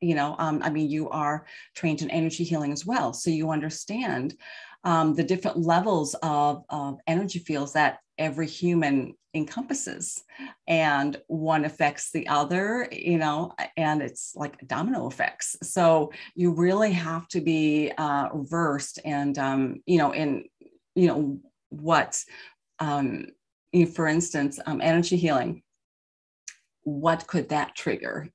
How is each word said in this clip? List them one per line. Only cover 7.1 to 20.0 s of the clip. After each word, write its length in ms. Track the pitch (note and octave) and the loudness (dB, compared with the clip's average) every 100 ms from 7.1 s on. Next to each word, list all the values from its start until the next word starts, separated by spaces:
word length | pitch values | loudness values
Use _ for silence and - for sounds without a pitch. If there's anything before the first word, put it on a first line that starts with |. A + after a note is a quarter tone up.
| E3 G3 F3 | 0 0 -6
fields 340 | - D3 C#3+ | -4 -4 0
that 260 | D#3 C#3+ - _ - | 2 2 2 _ -6
every 300 | D#3 C#3 D#3 | -4 -2 -4
human 640 | - F3 E3+ D3 C#3 B2+ - _ | -2 2 2 2 0 -2 -10 _
encompasses, 920 | D#3+ D3+ A#3 - C4+ - - F3+ - _ - C4+ - - | -6 -6 -6 -6 -6 -6 -8 -10 -10 _ -18 -16 -14 0
and 540 | E3 D#3 C#3+ C#3+ C#3+ - | 2 4 2 0 -4 -6
one 360 | D#3+ D#3 D#3 D3+ | -4 0 2 0
affects 460 | - D3 C#3+ - | 0 0 0 -6
the 160 | D#3+ - | -6 0
other, 600 | D3 D3 F3+ G3+ B3 - | 0 2 0 0 -2 -4
you 280 | - - E3+ | -6 0 2
know, 340 | D#3 D3 F3 - - - | 2 0 -4 -6 -8 -2
and 260 | D#3 D3+ | 0 0
it's 320 | B2+ - - - | -2 -8 -14 -8
like 300 | D3 - B2+ | -10 -10 -8
domino 400 | - G3 B3+ A#2+ | -4 -2 -2 -4
effects. 480 | - - - - - | -2 -4 -4 -8 -8
So 500 | E3+ F#3+ E3 D#3+ D3 - - | -4 4 6 6 2 -6 -14
you 180 | - F3 | 0 2
really 380 | D#3+ F3 G3 G#3+ | 4 4 4 4
have 340 | F3+ D#3+ E3 - | 2 -2 -6 -4
to 120 | F3+ | -2
be, 500 | D#3+ D#3+ D3+ D3+ D3+ - | 2 2 4 4 0 0
uh, 340 | D3+ C#3+ C3+ | 0 0 0
versed 640 | D#3 C#3 E3+ D#3+ C#3+ - - D#3 | -4 -4 0 0 0 -4 -10 -4
and, 320 | C#3+ C#3+ C#3 | -2 0 0
um, 460 | C3+ C3+ C3 - - | 0 2 0 -2 2
you 140 | |
know, 120 | F3 | 4